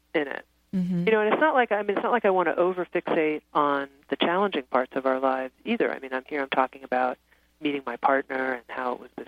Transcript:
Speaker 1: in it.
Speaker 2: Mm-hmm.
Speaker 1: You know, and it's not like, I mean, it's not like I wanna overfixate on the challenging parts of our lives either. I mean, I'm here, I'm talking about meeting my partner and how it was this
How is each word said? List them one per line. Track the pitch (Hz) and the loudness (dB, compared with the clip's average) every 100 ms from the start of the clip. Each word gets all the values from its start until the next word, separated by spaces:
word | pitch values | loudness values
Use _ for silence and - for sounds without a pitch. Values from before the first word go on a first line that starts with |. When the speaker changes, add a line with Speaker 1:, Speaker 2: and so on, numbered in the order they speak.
| _ | _
Speaker 1:
in | 160 143 | -4 -2
it. | - - _ _ | -6 -12 _ _
Speaker 2:
Mm-hmm. | 190 180 175 180 | -4 -2 0 2
Speaker 1:
You | |
know, | 220 | 4
and | 214 | 4
it's | - | 4
not | 311 | 4
like, | 285 240 | 4 2
I | 208 | 0
mean, | 208 196 | 0 -2
it's | |
not | 226 | 0
like | 233 | 2
I | 214 | 4
wanna | 185 170 | 4 2
overfixate | - 175 180 170 175 - 170 156 151 - | 2 0 0 -2 -4 -2 0 0 -2 -2
on | 165 147 143 139 139 _ | 0 2 0 -4 -12 _
the | 139 | -2
challenging | - 175 202 165 | 0 2 0 -2
parts | 127 127 127 135 | -2 0 0 -2
of | 131 | 0
our | 131 | 0
lives | 135 131 131 - | 0 0 -4 -10
either. | - 226 139 | -6 -2 0
I | 131 | -2
mean, | 131 | -6
I'm | 131 - | -8 -6
here, | 151 | -6
I'm | 135 | -2
talking | - 131 135 | 0 0 -2
about | 135 127 127 123 _ _ _ _ | -4 0 0 -4 _ _ _ _
meeting | 151 143 | -4 -4
my | 135 117 | -6 -2
partner | - 135 139 131 131 | 2 2 0 -4 -4
and | 123 - | -6 -8
how | - 127 | -8 -6
it | 120 | -6
was | 127 | -10
this | - | -16